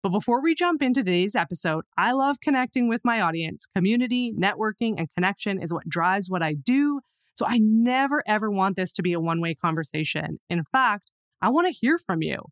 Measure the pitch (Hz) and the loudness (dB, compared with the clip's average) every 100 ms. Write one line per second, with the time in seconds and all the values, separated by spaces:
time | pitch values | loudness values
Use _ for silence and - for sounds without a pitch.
0 | 196 190 - 240 302 320 349 320 262 254 | 0 -2 0 0 2 0 0 2 2 2
1 | 190 175 190 196 170 175 170 160 - - | 2 2 2 0 -2 -2 -2 -2 -4 0
2 | 190 262 269 285 - 269 254 - 240 226 | 0 2 0 0 0 0 0 0 0 0
3 | 247 233 175 165 160 - - 196 185 240 | 0 2 0 0 -4 -6 -6 0 2 2
4 | 247 247 240 208 190 - 214 208 233 208 | 2 0 -2 0 0 0 -4 -2 -4 -2
5 | 160 - 180 202 - 196 170 170 - 170 | -4 0 0 0 -4 -4 -4 -6 -6 -2
6 | 170 196 185 185 160 151 139 262 294 285 | 0 0 -2 -2 -2 -4 0 2 2 -2
7 | - _ _ - 247 240 214 220 233 254 | -8 _ _ -4 0 4 4 4 4 2
8 | 269 285 226 214 214 202 190 190 185 - | 0 0 0 0 0 0 0 0 -4 -2
9 | 180 170 165 165 170 160 175 160 156 156 | -2 0 0 -2 -2 -2 -2 -2 -4 -4
10 | 151 156 151 156 _ 175 156 262 247 202 | -4 -4 -6 -10 _ -4 0 2 2 0
11 | - _ _ _ 196 269 359 - 233 339 | -8 _ _ _ 0 2 0 0 0 0
12 | - 170 156 139 - | 0 -2 -2 -4 -10